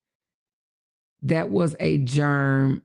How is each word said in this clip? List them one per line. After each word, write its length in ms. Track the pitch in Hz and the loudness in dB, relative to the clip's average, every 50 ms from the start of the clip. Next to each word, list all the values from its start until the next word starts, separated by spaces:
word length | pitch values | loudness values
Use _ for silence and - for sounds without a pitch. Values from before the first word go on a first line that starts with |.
| _ _ _ _ _ _ _ _ _ _ _ _ _ _ _ _ _ _ _ _ _ _ _ _ - | _ _ _ _ _ _ _ _ _ _ _ _ _ _ _ _ _ _ _ _ _ _ _ _ -4
That 260 | 135 165 160 170 - | -2 0 0 -2 0
was 260 | 196 202 175 160 156 - | 0 0 0 0 -2 -2
a 180 | - 160 156 147 | -2 0 0 0
gem. 840 | 139 120 127 143 147 147 143 143 139 139 135 135 135 135 135 - | 0 0 0 0 0 2 2 0 0 2 2 2 2 0 0 -2